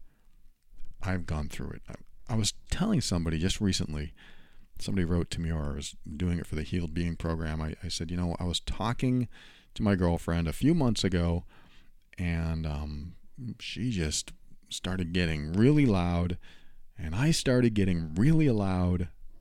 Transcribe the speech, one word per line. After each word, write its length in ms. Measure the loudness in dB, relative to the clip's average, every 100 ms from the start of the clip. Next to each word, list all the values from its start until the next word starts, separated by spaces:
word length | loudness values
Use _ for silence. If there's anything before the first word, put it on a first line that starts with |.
| -14 -20 -20 -20 -20 -20 _ -6 -6 -4
I've 240 | -2 -2 -2
gone 220 | -2 -2
through 200 | -4 -6
it. 100 | -8 -12
I, 460 | -16 -16 -14 -2
I 20 | 0
was 180 | 0 -2 -4
telling 280 | -2 2 2
somebody 380 | 2 0 0 2
just 240 | 0 2
recently, 520 | 2 0 -2 -4 -6 -10 -18 -18 -18 -20 -14 -8
somebody 260 | -2 0 2
wrote 240 | 2 0
to 100 | -2
me, 100 | -2
or 200 | 0 -2
I 40 | -4
was 200 | -8 -10 -10 -4
doing 240 | 0 0
it 80 | -2
for 80 | -4
the 80 |
Healed 320 | -2 -2 -2 -2
Being 200 | -2 -2
program. 460 | -2 -2 -2 -2
I, 140 | -4 -4
I 40 | -6
said, 200 | -6 -4
"You 80 | -2
know, 180 | 0 0
I 60 | -2
was 140 | -2
talking 680 | -4 -2 -2 0 0 0 -2 -6 -20 -20 -14 0
to 80 |
my 120 | 2 4
girlfriend 520 | 4 2 2 0 0
a 60 |
few 200 | 2 2
months 300 | 4 4 2
ago, 420 | 2 2 2 0 -2 -14 -20 -20 -20 -20 -18 -4
and, 480 | -2 0 0 -2 -2
um, 480 | -4 -4 -8 -10 -14 -18 -12 -12 -10
she 320 | -10 -4 -2
just 420 | 0 0 -2 -6 -12 -18 -20 -12
started 440 | -8 -4 -2 0
getting 400 | 2 2 0 0
really 320 | 4 6 6 6
loud, 540 | 4 2 2 0 -2 -8 -18 -18 -18 -18 -10
and 180 | -6 0
I 140 | 2
started 440 | 2 4 4 4 4
getting 400 | 4 2 0 2
really 340 | 6 6 6
loud 600 | 4 2 2 2 2 -2 -8 -14 -14